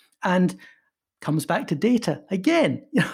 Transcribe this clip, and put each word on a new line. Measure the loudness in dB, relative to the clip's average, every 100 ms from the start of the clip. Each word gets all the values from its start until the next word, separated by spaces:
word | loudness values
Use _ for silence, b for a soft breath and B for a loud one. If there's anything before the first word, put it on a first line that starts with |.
| b _
And | 0 2 2 0 B B B _ _ _
comes | -2 -2 0
back | -4 -2
to | -2
data | 2 2 0 -4 -6
again. | -2 2 2 2 -2 -4
<laughs> |
You | -2 -2